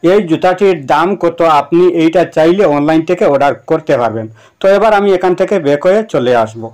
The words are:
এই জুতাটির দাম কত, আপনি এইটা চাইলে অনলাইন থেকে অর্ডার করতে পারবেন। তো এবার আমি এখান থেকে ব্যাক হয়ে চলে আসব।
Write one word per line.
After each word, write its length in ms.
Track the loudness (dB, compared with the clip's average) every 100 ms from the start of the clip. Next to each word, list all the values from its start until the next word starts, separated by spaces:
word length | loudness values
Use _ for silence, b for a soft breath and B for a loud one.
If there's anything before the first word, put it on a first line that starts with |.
| 2
এই 80 | 0 0
জুতাটির 460 | -2 -2 0 0 -2 -2
দাম 160 | -2 0 -2
কত, 180 | -4 -2 0 0
আপনি 240 | 0 2 2 2
এইটা 200 | 0 0 -2 0
চাইলে 280 | 0 2 2 0
অনলাইন 260 | 0 0 0
থেকে 140 | -2 0
অর্ডার 200 | 2 0 -2 -4
করতে 240 | -4 -2 -2
পারবেন। 260 | -2 -4 -10 b b _
তো 40 | 0 2
এবার 160 | 2 2
আমি 100 | 2 0
এখান 160 | 0 -2
থেকে 140 | -2 -2 0
ব্যাক 160 | 0 0
হয়ে 120 | 0 0
চলে 200 | -4 0 0
আসব। 180 | -2 -6 -16